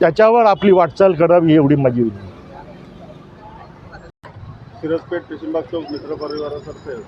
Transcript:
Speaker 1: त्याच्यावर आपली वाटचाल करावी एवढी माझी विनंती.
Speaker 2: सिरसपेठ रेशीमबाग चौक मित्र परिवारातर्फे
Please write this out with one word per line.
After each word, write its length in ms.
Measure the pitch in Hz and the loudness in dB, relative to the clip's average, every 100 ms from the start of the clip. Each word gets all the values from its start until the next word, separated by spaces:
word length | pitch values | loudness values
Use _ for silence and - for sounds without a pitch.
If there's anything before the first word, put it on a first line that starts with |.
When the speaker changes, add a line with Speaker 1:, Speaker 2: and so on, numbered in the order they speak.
Speaker 1:
त्याच्यावर 440 | 165 156 220 233 | -2 4 4 4
आपली 280 | 220 185 202 | 2 2 4
वाटचाल 400 | 180 165 - 196 | 4 2 2 2
करावी 420 | 156 170 175 165 | 4 4 4 4
एवढी 200 | 156 139 | 4 4
माझी 280 | 147 131 120 | 2 0 0
विनंती. 260 | 113 101 - - - - - - - - - - - - 855 880 - - - - - _ - - - - - - | -4 -4 -18 -20 -20 -20 -20 -20 -20 -20 -20 -20 -20 -20 -20 -20 -20 -20 -20 -20 -20 _ -20 -20 -20 -20 -20 -12
Speaker 2:
सिरसपेठ 400 | 156 165 - 175 - | -6 -6 -4 -10 -10
रेशीमबाग 320 | 151 156 160 | -14 -8 -8
चौक 200 | 156 170 147 | -6 -10 -8
मित्र 240 | 143 139 | -12 -10
परिवारातर्फे 800 | 147 147 151 147 143 147 143 151 117 | -10 -10 -8 -10 -12 -14 -18 -14 -14